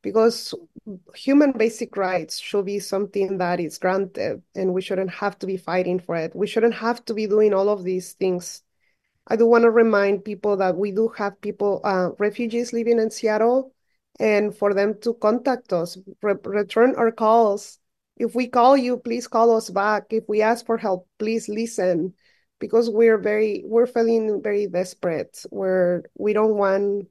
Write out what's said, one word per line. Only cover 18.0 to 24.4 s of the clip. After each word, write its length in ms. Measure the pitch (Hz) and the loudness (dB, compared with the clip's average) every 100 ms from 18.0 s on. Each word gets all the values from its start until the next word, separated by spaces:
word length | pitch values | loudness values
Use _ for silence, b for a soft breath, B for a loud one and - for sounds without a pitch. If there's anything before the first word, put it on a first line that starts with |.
| _ _ | _ _
If 180 | 233 | -4
we 120 | 233 247 | -2 0
call 280 | 247 240 | 4 6
you, 220 | 277 247 247 | 6 4 -4
please 300 | 240 233 240 | -4 -6 -2
call 280 | 226 233 | 2 4
us 140 | 220 214 | 4 0
back. 380 | 185 202 214 196 | -2 0 -2 -2
If 160 | 220 220 | -6 -2
we 140 | 214 | 0
ask 240 | 214 240 | 2 0
for 120 | - 226 | -2 -2
help, 300 | 220 180 _ _ | -2 -4 _ _
please 280 | 214 226 220 | -4 -4 -4
listen, 680 | 208 233 - 214 165 185 _ _ _ _ _ | -6 -6 -2 0 0 -4 _ _ _ _ _
because 320 | - 226 233 | 0 2 2
we're 280 | 208 233 220 | 4 4 4
very, 440 | 196 214 220 202 | 0 0 -2 -4
we're 200 | - 226 | -2 0
feeling 560 | 247 247 226 226 220 208 | 2 0 0 0 0 -4